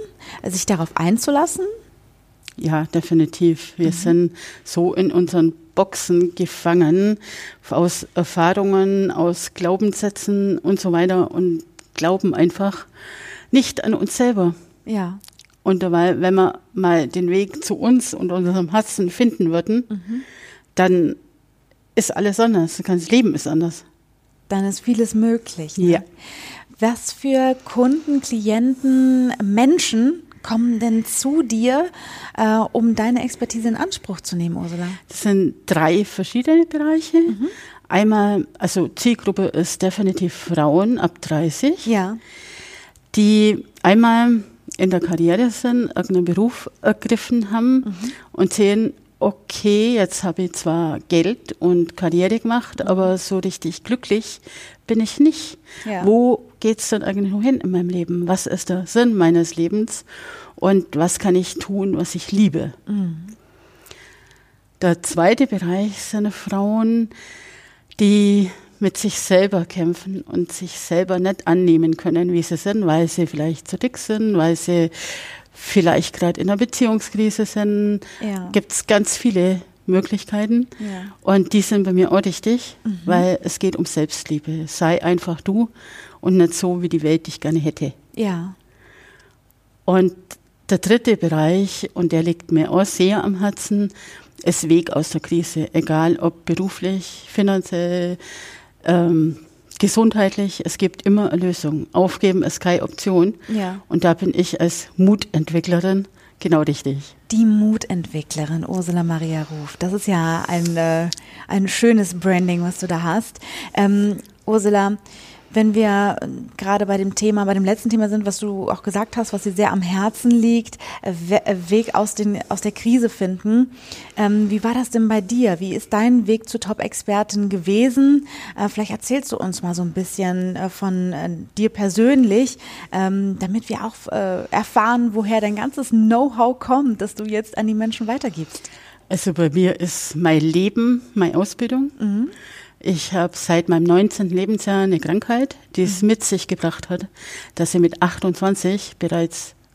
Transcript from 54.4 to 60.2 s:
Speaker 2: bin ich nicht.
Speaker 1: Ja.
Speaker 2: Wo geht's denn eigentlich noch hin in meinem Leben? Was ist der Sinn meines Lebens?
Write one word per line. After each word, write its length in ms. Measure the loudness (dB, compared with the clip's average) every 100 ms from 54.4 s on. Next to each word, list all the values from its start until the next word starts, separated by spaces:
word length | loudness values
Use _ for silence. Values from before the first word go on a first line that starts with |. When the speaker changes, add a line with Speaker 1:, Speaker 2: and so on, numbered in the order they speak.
| -20 -20 -20 -16 -4
Speaker 2:
bin 120 | -2
ich 200 | -2 2
nicht. 380 | 4 2 -6 -16 _ -14 -8
Speaker 1:
Ja. 200 | -2 4
Speaker 2:
Wo 380 | 4 4 2 -2 _
geht's 300 | -2 -2 -2
denn 140 | -4
eigentlich 280 | -2 -2 -2
noch 100 | 0
hin 180 | 2 2
in 100 | 0
meinem 160 | 0 0
Leben? 380 | -2 -2 -2 0
Was 200 | -2 -2
ist 220 | -6 -4
der 180 | -4 -2
Sinn 280 | 2 2 4
meines 400 | 4 4 2 0
Lebens? 480 | -2 0 -2 -6 -16 -20